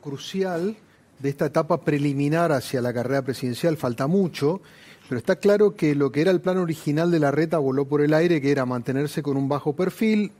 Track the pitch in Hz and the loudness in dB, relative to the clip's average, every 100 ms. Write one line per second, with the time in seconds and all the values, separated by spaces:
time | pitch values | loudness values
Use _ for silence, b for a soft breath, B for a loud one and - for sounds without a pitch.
0 | 147 135 - 190 190 170 190 220 b b | -12 -12 -8 -4 -4 -2 -4 -6 b b
1 | b - 139 143 151 165 156 170 - 147 | b -6 -6 -2 0 0 0 0 0 0
2 | 143 139 143 160 170 139 - 131 120 120 | 0 0 0 2 2 0 0 -2 -2 -2
3 | 120 135 127 120 127 117 170 156 127 117 | -2 -2 -2 -4 -6 -2 -2 0 -2 -2
4 | 135 190 180 - 139 185 B B B B | 0 0 0 0 -2 -2 B B B B
5 | - 123 - 190 202 202 208 - 151 143 | -8 -2 0 2 4 4 4 2 0 2
6 | 139 139 170 180 185 185 170 160 - 147 | 2 2 2 2 0 -2 -2 -4 -2 0
7 | 170 170 143 139 160 165 135 131 139 147 | 2 2 2 2 0 0 0 0 0 0
8 | 147 156 175 160 139 139 127 123 117 135 | 2 4 2 2 2 0 0 -4 -4 -4
9 | 147 160 143 139 139 143 156 139 180 - | -4 -4 -4 -2 -2 -2 -2 -2 -4 0
10 | 220 214 202 | 0 2 -2